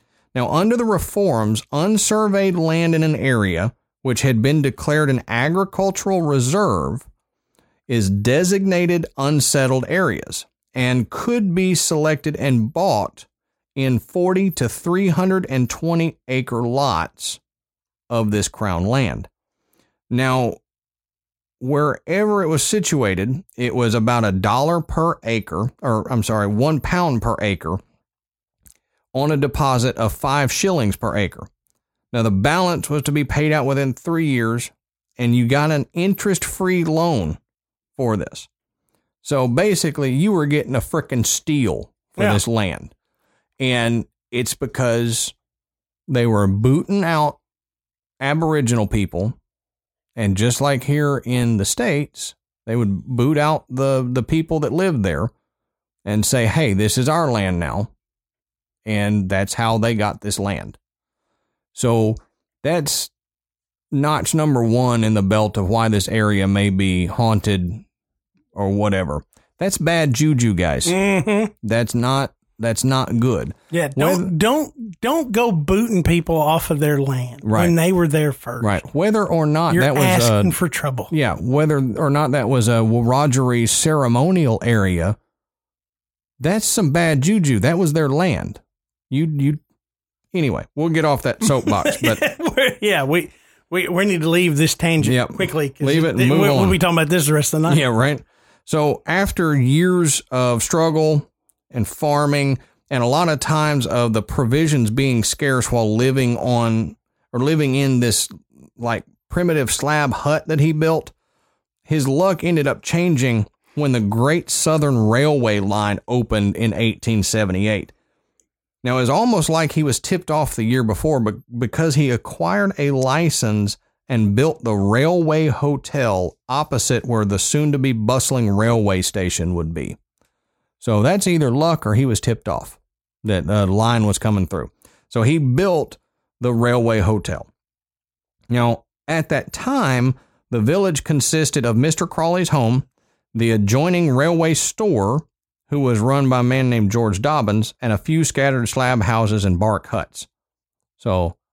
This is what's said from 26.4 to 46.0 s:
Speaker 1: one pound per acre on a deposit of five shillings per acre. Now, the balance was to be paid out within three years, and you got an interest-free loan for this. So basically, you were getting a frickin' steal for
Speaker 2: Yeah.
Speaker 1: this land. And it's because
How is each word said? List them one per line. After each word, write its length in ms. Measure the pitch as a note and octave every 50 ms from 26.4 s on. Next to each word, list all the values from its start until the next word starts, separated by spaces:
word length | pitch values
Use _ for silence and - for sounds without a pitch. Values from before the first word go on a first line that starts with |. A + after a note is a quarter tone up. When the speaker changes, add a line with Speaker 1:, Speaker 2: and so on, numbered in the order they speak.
| G2+ G2+
Speaker 1:
one 320 | G#2 G#2+ C3 D#3 D#3+ C#3
pound 420 | - - F3 F3+ F3 E3 C3 A2
per 140 | G2+ A#2 G#2+ -
acre 380 | - G#2 G2 E2+ - D#2 F2 F#2+ - _ _ _ _ _ _ _ _ _ _ _ _ _ _ _ _ - _ _ _ _ _ _ _ _ -
on 160 | C3 C#3+ D3+
a 60 | D#3
deposit 600 | C#3+ C#3+ C3+ - - D3+ C3+ C3 B2 A#2 C3 -
of 160 | - A2+ G#2+
five 380 | - - - C#3 C3+ D3 C#3 B2+
shillings 440 | - - - G3 F#3 D#3 A2+ G2+ F#2+
per 200 | - - G#2+ -
acre. 300 | G#2 G#2 - - - - - _ _ _ _ _ _ _ _ _ _ _ _
Now, 100 | - A#2+
the 80 | A2+ A2+
balance 600 | G2 F#2+ G#2 C#3+ D#3 F3+ F#3 F3+ E3+ C#3 - -
was 120 | D3 D3+
to 100 | - -
be 120 | C#3+ D3+ C#3+
paid 280 | C3 - D3 D3+ D3+
out 120 | D3+ D#3 C3
within 300 | C3+ C#3 C#3 C#3 C3+ B2
three 320 | - - E3+ E3 E3 E3
years, 440 | D3+ C3+ A#2+ A#2 A2+ A#2 A#2+ - - _ _ _ _ _ _ _ _ _
and 180 | - B2 A#2+ A#2+
you 100 | B2 A#2+
got 240 | A#2 C3+ C#3+ D3 D#3
an 160 | D#3 D3 C3 -
interest-free 920 | - F3 F3 G3 G3 - - G#3 F#3 - - - - - F#3+ F#3 F#3 F3+ E3
loan 540 | D#3+ D#3 D#3+ E3+ F3 D#3 A2+ E2+ D#2 D#2 - _ _ _ _ _ _ _ _ _ _ _
for 200 | - C3 A#2 G#2+
this. 320 | G2 - - - - - - _ _ _ _ _ _ _ _ _ _ _ _ _ _
So 260 | - - D3 C3+ B2+ B2
basically, 640 | A#2+ D3 F#3+ G#3+ F#3+ - - D#3+ - - C#3+ C3
you 200 | B2+ C#3 F3 G#3+
were 140 | G3+ E3+ D3
getting 280 | C#3+ D3 D3+ - - B2+
a 60 | A2+
frickin' 440 | - - - D#3+ - - C3+ B2 A2+
steal 640 | - - - - - D3+ D3 B2 G2 C#2+ G#1+ - - _ _ _ _
for 120 | - - -
Speaker 2:
Yeah. 80 | -
Speaker 1:
this 160 | G#2 G2+ - A#2
land. 460 | A#2 A2 G#2 F2+ D2+ - - - _ _ _ _ _ _ _ _ _ _ _ _ _ -
And 480 | C3+ B2+ B2 A#2+ A#2 A#2 A#2 A2+ - - _ _ _ -
it's 220 | - A#2+ B2+ - -
because 800 | - C#3 B2+ - - C3 A#2+ A#2 A#2 A#2+ A#2 A#2 - - - - _ _ _ _ _ _ _ _ _ _ _ _ _